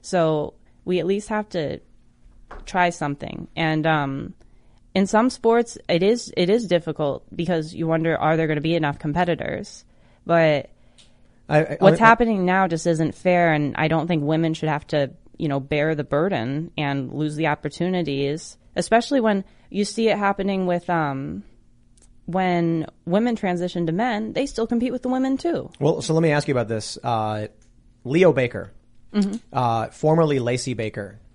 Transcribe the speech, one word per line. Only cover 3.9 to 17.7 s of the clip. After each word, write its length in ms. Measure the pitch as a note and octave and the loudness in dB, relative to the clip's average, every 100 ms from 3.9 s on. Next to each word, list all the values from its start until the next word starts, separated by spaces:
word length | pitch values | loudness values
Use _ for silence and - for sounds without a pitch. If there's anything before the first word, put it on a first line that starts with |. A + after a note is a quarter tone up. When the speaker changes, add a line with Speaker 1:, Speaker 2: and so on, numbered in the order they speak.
| D#3 C#3 C3+ F3+ - - - _ - - | 0 -2 -6 -10 -14 -20 -20 _ -20 -4
Speaker 1:
in 140 | F#3+ G3 | -2 2
some 220 | G#3+ B3+ | 4 2
sports, 480 | - A#3 A#3 A#3+ - - | 2 2 2 2 -8 -2
it 160 | E3+ | 2
is, 260 | G3 A#3+ - - | 2 0 -2 -2
it 140 | F3 | 2
is 180 | A#3 G#3 | 2 2
difficult 560 | F3 D#3+ D3+ D3 C3 - | 0 0 -4 -2 -4 -8
because 400 | G2+ E3+ E3+ D#3 | -6 -2 -2 -4
you 140 | - D#3+ | -6 0
wonder, 300 | D#3+ E3 D#3+ | 0 2 0
are 180 | D#3 D#3+ | 2 2
there 120 | D#3+ | 2
gonna 120 | D3+ | 0
be 160 | D#3+ E3+ | 0 0
enough 240 | D3 C#3+ | 0 -2
competitors? 880 | D3+ D#3+ F3 E3 - - G3+ - _ _ _ _ - | -4 0 0 0 -4 -6 -10 -18 _ _ _ _ 2
But 440 | E3+ D#3+ C#3+ - - - _ - _ - _ - | 4 4 2 -4 -20 -20 _ -20 _ -20 _ 0
Speaker 2:
I, 140 | D3+ D#3 | 2 2
I, 120 | D3 | 4
Speaker 1:
what's 200 | F#3+ E3+ | 6 8
Speaker 2:
I, 60 | A3+ | 6
Speaker 1:
happening 400 | A#3 A#3 G3+ F3+ | 6 4 2 2
now 220 | F#3 F#3+ | 2 2
just 180 | E3 F3 | 0 0
isn't 280 | D#3+ E3 - | 2 0 0
fair, 360 | F#3 F3 E3+ | 2 4 4
and 220 | D3+ D3 - | 2 0 -2
I 120 | D#3 | 0
don't 180 | D#3+ E3 | 0 0
think 160 | E3 | 0
women 300 | C#3+ D#3+ E3 | 0 0 0
should 160 | D#3+ D#3 | 0 -2
have 160 | D3 - | -4 -2
to, 240 | D3+ C#3 - - - | -2 -2 -6 -20 -6
you 100 | D#3 | -4
know, 100 | C#3 | -4
bear 360 | C3+ D3 D#3 D3+ | -2 0 0 -2
the 80 | - | -2
burden 680 | C#3+ F#3 D#3+ A2+ C#3+ E3+ - | 0 0 -2 -2 -6 -6 -4
and 340 | C#3+ C#3 B2+ | -2 -2 -4
lose 220 | C#3 D3+ D3+ | -4 -4 -2
the 120 | D#3+ | -2
opportunities, 1120 | D3 D3 | -2 -6